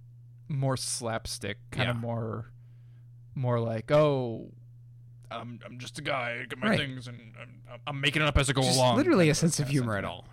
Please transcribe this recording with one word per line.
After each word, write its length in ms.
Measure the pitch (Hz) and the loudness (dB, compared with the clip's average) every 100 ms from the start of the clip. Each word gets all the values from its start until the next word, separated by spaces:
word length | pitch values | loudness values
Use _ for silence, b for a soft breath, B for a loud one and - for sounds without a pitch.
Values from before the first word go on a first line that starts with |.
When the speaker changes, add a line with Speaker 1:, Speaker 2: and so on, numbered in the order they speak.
| - - - - - | -20 -20 -20 -20 -8
Speaker 1:
more 300 | 139 135 131 | -2 0 0
slapstick, 800 | - - 117 113 - - 101 104 - | -2 -4 -4 -4 -6 -8 -8 -8 -8
kinda 220 | - 107 | -4 -2
Speaker 2:
Yeah. 80 | 120 | -2
Speaker 1:
more, 500 | 117 117 113 113 - - B B B B B - - | -4 -4 -4 -6 -10 -16 B B B B B -20 -14
more 260 | - 123 120 | -6 0 0
like, 300 | 113 113 110 | 0 -4 2
"Oh, 600 | 147 151 139 120 113 - - - - - - - - - | 4 6 2 -2 -6 -10 -16 -20 -20 -20 -20 -20 -20 -12
I'm, 300 | 113 120 117 - | -10 -10 -12 -16
I'm 120 | 123 | -16
just 200 | 123 - | -14 -8
a 40 | |
guy, 360 | 147 139 120 120 | -4 -2 -2 -6
I 40 | 127 | -8
get 120 | - | -4
my 120 | 214 | 0
Speaker 2:
Right. 80 | 190 | 0
Speaker 1:
things, 300 | 143 131 123 | 0 -8 -12
and 260 | 120 113 120 | -16 -18 -18
I'm, 240 | 123 - - | -18 -20 -18
I'm, 100 | 120 147 | -12 -8
I'm 140 | 139 | -2
making 220 | 147 151 | 0 2
it 20 | |
up 140 | 151 143 | 2 2
as 100 | 139 | 2
I 60 | |
go 80 | 135 | 2
Speaker 2:
Just 160 | 131 131 | 4 4
Speaker 1:
along," 180 | 127 175 | 6 6
Speaker 2:
literally 300 | 359 240 160 | 6 6 6
Speaker 1:
kinda 60 | |
Speaker 2:
a 20 | |
sense 240 | - 165 147 | 4 2 2
of 60 | 135 | 0
Speaker 1:
kinda 60 | |
Speaker 2:
humor 240 | 139 120 101 | 0 0 -2
at 60 | |
Speaker 1:
sentiment. 100 | 95 | -4
Speaker 2:
all, 140 | 90 - | -8 -6